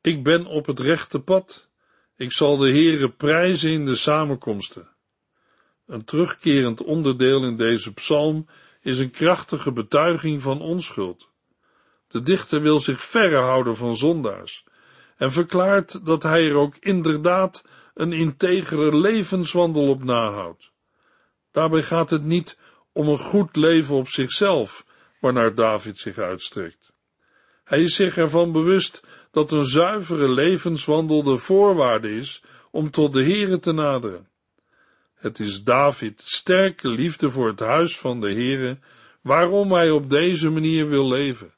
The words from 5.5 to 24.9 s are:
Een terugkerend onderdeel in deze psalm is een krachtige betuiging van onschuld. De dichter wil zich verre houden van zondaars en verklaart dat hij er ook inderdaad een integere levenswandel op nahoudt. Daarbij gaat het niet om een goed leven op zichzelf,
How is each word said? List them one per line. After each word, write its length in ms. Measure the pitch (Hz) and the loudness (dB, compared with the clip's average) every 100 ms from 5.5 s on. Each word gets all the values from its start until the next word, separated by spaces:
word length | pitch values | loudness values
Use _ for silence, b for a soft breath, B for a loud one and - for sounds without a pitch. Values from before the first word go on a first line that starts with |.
| _ _ _ - | _ _ _ -16
Een 180 | 117 | -14
terugkerend 800 | 110 151 175 - 156 139 123 113 | -6 -2 -2 -2 2 2 2 -4
onderdeel 600 | - 160 147 123 127 135 | -4 -2 -2 2 2 2
in 140 | 127 113 | 0 -2
deze 360 | 113 113 - | 0 0 -4
psalm 540 | 101 - 147 156 156 156 b b b | -10 -2 0 0 -2 -8 b b b
is 180 | - 127 | -6 -4
een 120 | 131 | -6
krachtige 600 | - 160 180 - 156 143 | 0 0 0 -2 -6 -6
betuiging 680 | 120 107 147 165 165 160 147 | -6 -2 0 2 0 -4 -4
van 200 | 135 135 | -4 -6
onschuld. 680 | 160 180 170 - 92 90 - _ _ _ _ _ _ _ _ | -6 -6 -6 -8 -8 -10 -20 _ _ _ _ _ _ _ _
De 140 | 113 | -6
dichter 400 | 131 190 - 151 | -2 -2 0 0
wil 180 | 151 151 | 2 2
zich 220 | 139 127 | 0 -6
verre 360 | - 233 196 147 | -2 0 2 2
houden 380 | 127 131 123 113 | 2 0 0 -4
van 200 | 120 113 | -4 -2
zondaars 680 | 143 170 117 95 92 - _ b b b b b | 0 0 -4 -8 -16 -20 _ b b b b b
en 140 | 131 | -2
verklaart 720 | 131 170 180 185 196 - - 160 | 0 0 0 2 2 0 -10 -2
dat 180 | 160 | 0
hij 240 | 160 165 160 | 2 2 4
er 80 | 143 | 2
ook 200 | 147 - | 0 -2
inderdaad 880 | 196 185 160 151 165 185 190 - b b b | -2 0 0 0 0 2 0 -4 b b b
een 200 | - 160 | -6 -4
integere 840 | 160 160 139 185 180 165 156 151 151 | 0 -2 0 0 0 0 0 2 4
levenswandel 920 | 196 220 180 190 165 175 170 156 139 | 2 0 -2 -4 -2 0 2 2 0
op 140 | 127 | 0
nahoudt. 680 | 123 120 110 101 87 - _ _ _ _ _ _ _ _ _ | 0 0 -2 -6 -10 -14 _ _ _ _ _ _ _ _ _
Daarbij 320 | - 160 160 | -2 0 0
gaat 260 | - 165 160 | 0 -2 0
het 140 | 160 | -2
niet 340 | 151 175 170 - b b b | 0 -2 -4 -20 b b b
om 160 | - 151 | -2 0
een 100 | 143 | 0
goed 380 | - 202 175 151 | 0 0 2 2
leven 400 | 160 165 143 139 | 4 4 2 -2
op 120 | 127 | -2
zichzelf, 760 | - 127 - 202 160 104 - _ | -4 -4 0 0 0 -2 -10 _